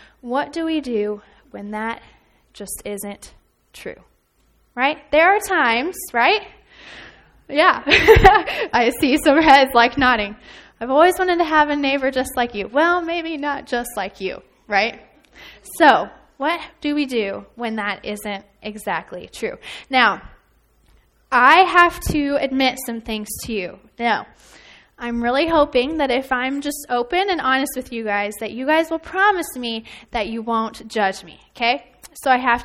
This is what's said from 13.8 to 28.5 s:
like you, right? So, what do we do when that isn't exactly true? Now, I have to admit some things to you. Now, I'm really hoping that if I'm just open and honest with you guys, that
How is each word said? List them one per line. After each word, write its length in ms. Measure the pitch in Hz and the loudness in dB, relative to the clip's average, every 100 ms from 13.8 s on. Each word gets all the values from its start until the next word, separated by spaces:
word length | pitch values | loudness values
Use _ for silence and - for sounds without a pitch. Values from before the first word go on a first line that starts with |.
| 233 - | -6 -8
like 240 | 196 - | -10 -8
you, 200 | 185 - - _ _ | -10 -10 -16 _ _
right? 320 | 196 220 - - _ _ - - - - - | 0 0 -4 -20 _ _ -20 -20 -20 -20 4
So, 300 | 311 202 196 - _ _ | 6 6 0 -10 _ _
what 240 | 277 339 - _ | -4 -4 -8 _
do 140 | 294 | -6
we 120 | 294 277 | -4 -2
do 380 | 247 196 202 202 - | -4 -4 -8 -14 -10
when 180 | 233 220 | -8 -6
that 280 | 208 190 | -6 -8
isn't 400 | - 208 214 196 - _ | -8 -10 -8 -10 -12 _
exactly 640 | 214 208 208 170 - 180 - | -16 -12 -6 -6 -8 -16 -16
true? 260 | - 220 - - - - | -10 -8 -10 -16 -20 -4
Now, 320 | 262 226 190 - - _ _ _ _ _ _ _ _ _ | 2 2 0 -10 -20 _ _ _ _ _ _ _ _ _
I 320 | 254 247 330 | 4 6 6
have 340 | 370 349 349 339 - | 6 6 4 2 -4
to 240 | 311 285 285 | -2 0 -2
admit 420 | 269 262 262 262 - | -2 0 -2 -2 -8
some 140 | 226 | -10
things 280 | 226 220 214 - | -8 -8 -8 -12
to 100 | - | -8
you. 280 | 220 175 - _ _ | -6 -6 -12 _ _
Now, 300 | 233 180 - _ _ - - - _ _ | -2 -2 -4 _ _ -20 -20 -20 _ _
I'm 240 | 240 233 | -8 -4
really 280 | 233 262 320 | -2 0 2
hoping 480 | 330 202 247 254 320 | 2 2 2 0 -2
that 160 | 277 | -2
if 180 | 262 269 | -2 -2
I'm 300 | 254 262 277 | -4 -2 -4
just 260 | 285 285 - | -6 -8 -4
open 400 | 247 247 349 403 | -4 -2 -2 -2
and 100 | 339 | -2
honest 320 | 262 262 277 | 0 0 -2
with 180 | 254 254 | -6 -10
you 120 | 233 | -8
guys, 300 | 220 202 208 208 | -4 -4 -4 -8
that 140 | 220 | -12